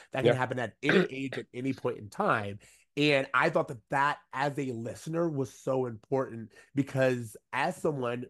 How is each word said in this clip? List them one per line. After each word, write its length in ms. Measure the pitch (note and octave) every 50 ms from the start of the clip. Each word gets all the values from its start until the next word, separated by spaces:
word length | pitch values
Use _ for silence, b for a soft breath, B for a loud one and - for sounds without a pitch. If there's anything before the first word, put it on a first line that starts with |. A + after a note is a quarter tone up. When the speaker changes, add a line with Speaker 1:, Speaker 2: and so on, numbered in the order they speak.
| B B -
Speaker 1:
That 120 | C3 A2
can 100 | A#2+ A#2+
Speaker 2:
Yeah. 0 |
Speaker 1:
happen 240 | B2+ B2+ A#2+ B2+ B2
at 160 | A#2+ A2 - _ -
any 240 | C#3+ D#3+ F#3+ F3
<clears throat> 40 | C#3
age, 280 | C3+ C3+ C3+ C3+ C3 B2+
at 80 | A2 - -
any 180 | B2 B2+ C3+ C3
point 240 | - - B2+ A#2 -
in 100 | A2 G#2
time. 480 | - - G#3 G3 C#3 A2+ G#2 G2+ G2+ G2+ b b b b b b _
And 320 | D3 D3 D3+ C#3+ C3+ C3+ - -
I 160 | B2+ C#3+ E3
thought 180 | D3+ F3 D#3 -
that 140 | C#3+ A2+ _ _
that, 280 | D#3 C3+ C#3 C#3+ C#3+ - _ _ -
as 260 | B2+ C#3 D3 C3+ D3
a 140 | C#3+ B2+ B2
listener, 560 | A2+ A#2 A#2+ G2 - - D#3+ D#3+ E3 E3+ E3+
was 240 | D3+ C3+ C3+ B2 -
so 320 | - - C#3+ C3 C3 B2+
important 640 | B2 A#2 G#2+ - _ C#3 C3+ C3 A2+ A2+ A#2 A2 - B B B B B
because 640 | C3 C3+ - - C3 C3 C3 B2+ B2 A#2+ A2 - - _ _ -
as 240 | B2 C#3+ E3+ F#3
someone 480 | - - E3+ D3+ C#3 B2+ A#2+ A#2+ B2 B2